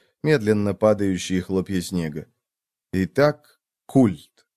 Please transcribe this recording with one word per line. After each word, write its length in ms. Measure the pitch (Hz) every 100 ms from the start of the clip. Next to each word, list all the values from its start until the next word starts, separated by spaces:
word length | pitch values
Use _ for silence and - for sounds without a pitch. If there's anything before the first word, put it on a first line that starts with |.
| _ _
медленно 500 | 151 147 107 107 104
падающие 680 | 95 107 101 98 92 - 92
хлопья 400 | 87 95 87 95
снега. 440 | 85 92 80 76 - _ _ _ _ _ _
"Итак, 680 | 92 92 - 147 147 _ _ _ _ -
культ", — 640 | 135 117 78 - _ _